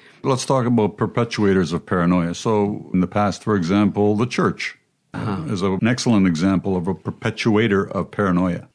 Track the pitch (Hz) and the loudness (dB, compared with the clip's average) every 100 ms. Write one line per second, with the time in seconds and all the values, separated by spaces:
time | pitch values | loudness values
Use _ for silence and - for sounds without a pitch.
0 | - - 135 127 - 135 120 117 101 - | -20 -8 -4 -2 0 0 2 2 0 0
1 | 107 120 120 - 101 95 82 82 - 92 | -4 -2 -4 0 2 2 2 -4 -2 0
2 | 87 90 85 85 117 107 101 107 - 95 | 2 2 0 -4 0 0 0 -4 -2 -2
3 | 90 104 104 - - 104 82 101 104 104 | 0 0 -2 -2 -2 0 2 2 2 2
4 | 104 107 123 - 107 - - - _ _ | 2 2 0 0 -2 -2 -8 -12 _ _
5 | _ - 101 95 104 101 95 95 110 127 | _ -8 -6 -4 -4 -2 -2 0 0 0
6 | 123 107 95 78 95 92 98 92 85 90 | 2 4 4 2 2 2 0 -2 -2 -4
7 | - - 113 110 117 104 113 98 95 95 | -8 -6 -6 -2 2 2 2 2 0 -4
8 | - - 101 90 90 82 - | -4 -2 0 0 0 -4 -10